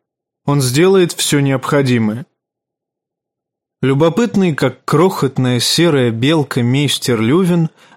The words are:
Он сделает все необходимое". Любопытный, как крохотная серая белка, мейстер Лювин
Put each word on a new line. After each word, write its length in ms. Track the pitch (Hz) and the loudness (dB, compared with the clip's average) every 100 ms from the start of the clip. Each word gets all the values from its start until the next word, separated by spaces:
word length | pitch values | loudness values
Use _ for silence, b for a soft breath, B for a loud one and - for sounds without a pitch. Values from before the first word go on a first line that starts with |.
| _ _ _ _ - | _ _ _ _ -2
Он 160 | 143 | -2
сделает 500 | 127 131 180 190 175 | 0 0 2 2 0
все 300 | - - 147 | -2 -2 0
необходимое". 840 | 139 131 - 147 131 123 107 110 160 _ _ _ _ _ _ _ _ _ _ _ _ _ _ _ | 0 -2 -2 0 0 0 -2 -6 -12 _ _ _ _ _ _ _ _ _ _ _ _ _ _ _
Любопытный, 720 | 131 139 165 160 233 202 185 143 | -2 2 2 2 0 0 0 0
как 300 | 131 - - | -2 -4 -2
крохотная 760 | 147 185 - 135 - 127 123 | 2 2 0 -4 0 0 0
серая 520 | - - 170 143 123 | -2 0 2 2 0
белка, 520 | 113 131 160 135 - | 0 0 0 -2 -2
мейстер 560 | 120 131 143 - - 117 | 0 0 0 -2 -2 0
Лювин 500 | 113 156 185 175 160 b b | 2 2 2 0 -2 b b